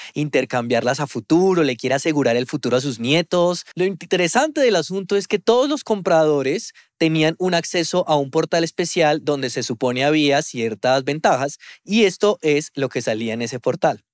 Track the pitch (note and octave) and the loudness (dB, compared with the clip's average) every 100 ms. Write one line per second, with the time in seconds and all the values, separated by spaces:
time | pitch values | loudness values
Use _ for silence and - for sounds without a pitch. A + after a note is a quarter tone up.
0 | - D3 D3+ C3+ B2+ B2+ A#2+ A#2 A#2+ C3+ | -10 -6 -2 0 0 -2 0 0 0 -2
1 | C#3+ A#2 - E3 F#3+ F3 C#3+ A#2+ B2 C#3 | -4 -8 2 4 4 2 0 0 -2 0
2 | E3 C#3+ A#2+ A#2 C3 C#3+ A#2+ B2+ C#3+ A2+ | 0 2 2 0 -2 -4 0 0 0 -4
3 | A#2+ D#3+ E3+ F3+ F3 F3 - E3+ F#3+ F3+ | 0 0 0 0 0 -2 -6 -4 -2 -4
4 | F3 F3+ E3+ A#3 D#4 D4 B3 F3+ D#3 G3 | -4 -2 0 0 0 2 2 2 -2 -6
5 | F#3 G3+ - G#3 - A#3+ C#4+ D4 - G#3 | -2 -2 -2 -2 2 2 2 -2 -4 -2
6 | F3+ E3 D#3 C#3+ C3 G3+ - - _ - | 2 4 4 2 0 -4 -8 -18 _ -2
7 | D#3+ D#3+ D#3 E3+ F#3 E3+ - F3+ D#3+ F3+ | 0 2 0 0 0 -2 -2 -4 -2 -2
8 | F3 D3 C3+ D#3+ D#3+ E3+ E3 - F3 F3 | 0 0 0 -2 0 0 -2 -4 -4 2
9 | D3+ D#3 A#2+ C#3+ B2+ B2+ A2+ A2+ C3 B2+ | 2 2 -2 -2 -4 -4 -6 -2 -2 0
10 | C#3+ D#3 C#3+ C#3 - B2 A2+ G#2+ B2+ C3+ | 0 2 2 2 -2 -4 -6 -2 0 0
11 | C3+ D#3 G#3 C3 C#3+ - - - - A3 | 0 0 2 2 0 -6 -18 -18 -2 2
12 | G3 - G#3 - D#3 D3 - C3+ C3 B2+ | 2 2 0 2 2 0 -2 -4 -4 -2
13 | A#2+ A2 A2+ A2+ A#2 B2 C3+ F3+ D#3 A2 | -4 -2 -4 -4 -6 -4 -2 0 0 0
14 | _ | _